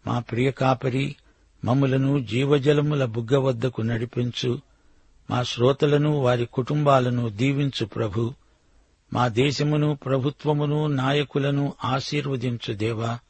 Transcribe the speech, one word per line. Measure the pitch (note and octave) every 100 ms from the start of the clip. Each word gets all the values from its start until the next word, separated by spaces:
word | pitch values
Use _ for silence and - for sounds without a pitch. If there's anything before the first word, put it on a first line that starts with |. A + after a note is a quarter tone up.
| A2
మా | A#2+
ప్రియ | A#2 A2+ C3+
కాపరి, | B2+ C3 B2 C3+ B2+ C#3 C#3+ _ _ _ _ G2+
మమ్ములను | C3 C3+ C3 C3+ C#3+
జీవజలముల | A2 A2+ C#3 D3 C3+ D3 D3 D3 B2
బుగ్గ | A2+ A2+ C#3
వద్దకు | C3+ A#2+ B2+ -
నడిపించు. | A2+ A#2 A#2+ - B2 - B2+ B2+ _ _ _ _ _ _ -
మా | A#2+
శ్రోతలను, | B2 - B2 C3+ D3+ D3 D3+
వారి | D3 B2 B2 A#2+
కుటుంబాలను | - A#2+ D3 D3 C3+ B2 A#2+ A#2
దీవించు | G2+ C3+ C#3 C#3+ - A2
ప్రభు. | A2+ A2+ F#2+ A#2 C3+ _ _ _ _ _ _ _
మా | A#2 B2
దేశమును, | A2 C#3 C3 D3 D3+ D3+ D3
ప్రభుత్వమును, | C3 C3+ C3+ - D3+ D3 D3 D3+ D3+
నాయకులను | C#3 C3 C#3+ C#3+ D3 C#3 C#3+ C#3+ -
ఆశీర్వదించు | A#2 C3 - D3 C#3 C3+ B2 A#2 -
దేవా. | G#2+ A2 A2 A#2 A#2+